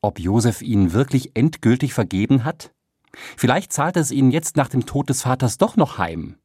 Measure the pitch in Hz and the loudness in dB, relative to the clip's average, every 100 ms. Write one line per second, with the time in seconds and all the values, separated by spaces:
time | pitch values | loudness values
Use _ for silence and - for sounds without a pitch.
0 | 104 - 87 110 117 107 113 110 95 92 | -4 -2 0 2 2 0 -2 2 2 2
1 | 135 139 127 - 143 156 - 127 143 - | 0 0 -2 0 -2 2 2 2 0 -2
2 | 113 92 104 135 120 - - _ _ _ | -2 -2 2 0 0 -8 -14 _ _ _
3 | _ - - - 123 143 190 - 151 180 | _ -20 -20 -2 0 2 0 -2 -2 0
4 | 151 - 131 139 165 - 135 131 117 143 | 0 4 4 4 -2 -2 0 -2 -2 -4
5 | 139 135 127 127 127 - 208 - 147 - | -2 -2 -2 0 0 0 0 2 0 0
6 | 87 82 78 - | -6 -6 -10 -14